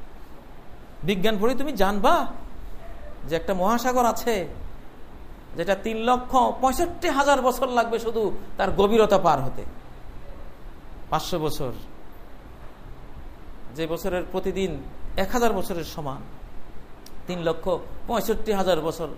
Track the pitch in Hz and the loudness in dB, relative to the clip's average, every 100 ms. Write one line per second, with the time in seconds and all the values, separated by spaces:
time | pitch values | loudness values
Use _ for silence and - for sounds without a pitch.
0 | - - - - - - - - - - | -8 -10 -12 -12 -14 -14 -12 -14 -14 -4
1 | 156 202 214 208 220 254 294 220 190 208 | 0 4 4 4 4 4 2 4 4 6
2 | 247 349 - - - - - - - - | 6 6 4 -2 -6 -8 -6 -6 -8 -8
3 | - - 135 160 180 190 190 233 254 247 | -8 -8 -2 -2 0 2 4 4 4 4
4 | 240 - 240 208 151 - - - - - | 4 2 2 0 -2 -6 -8 -8 -10 -10
5 | - - - - - - 170 196 220 220 | -12 -12 -14 -14 -8 -2 0 0 0 0
6 | 226 247 - 262 226 - 262 254 339 - | 2 2 4 4 4 4 2 2 0 0
7 | 349 277 285 262 247 247 262 240 226 226 | 0 4 6 6 4 2 2 2 2 0
8 | 220 226 202 - - - 196 160 202 226 | 0 0 2 0 -2 0 2 6 6 8
9 | 202 190 165 143 131 - - - - - | 8 8 6 4 2 0 -4 -6 -12 -12
10 | - - - - - - - - - - | -12 -10 -10 -10 -10 -10 -12 -12 -12 -12
11 | - 156 - 175 151 143 131 110 - - | -4 -2 0 0 0 0 -2 -4 -10 -10
12 | - - - - - - - - - - | -10 -10 -12 -14 -14 -14 -14 -14 -14 -12
13 | - - - - - - - 135 160 165 | -12 -12 -12 -12 -12 -8 -8 -4 -2 -2
14 | 196 175 160 185 190 185 190 143 - - | 0 -2 -2 -2 -2 0 -2 -2 -8 -4
15 | - - 196 247 233 196 - 170 151 - | -2 0 0 4 4 4 0 -2 -6 -6
16 | 147 131 - - - - - - - - | -6 -6 -10 -12 -8 -6 -4 -6 -8 -12
17 | - - - 180 165 160 190 165 - - | -8 -8 -6 -2 0 0 0 -2 -2 -4
18 | - 226 196 208 220 202 185 165 160 156 | -2 0 2 2 2 2 4 2 2 -2
19 | 151 | -6